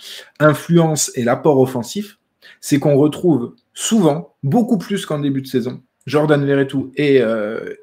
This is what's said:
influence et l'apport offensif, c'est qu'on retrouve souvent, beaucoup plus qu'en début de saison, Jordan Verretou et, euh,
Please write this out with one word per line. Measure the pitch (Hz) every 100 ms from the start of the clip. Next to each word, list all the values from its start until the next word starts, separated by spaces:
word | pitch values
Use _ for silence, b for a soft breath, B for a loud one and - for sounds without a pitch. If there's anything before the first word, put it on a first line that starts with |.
| B B B -
influence | 151 143 - 170 160 151 -
et | -
l'apport | 117 127 165 135
offensif, | 127 123 110 202 208 _ _ _ b b
c'est | - 143
qu'on | 151 139
retrouve | 151 - 180 131 120 - _
souvent, | - - 220 160 156 - _
beaucoup | 139 214 226 214
plus | - 196 -
qu'en | 151
début | 143 135
de | 131
saison, | 127 120 127 _ _ -
Jordan | 147 151 147
Verretou | 139 139 135 139 135 -
et, | 147 135
euh, | 110 113 104 113 - -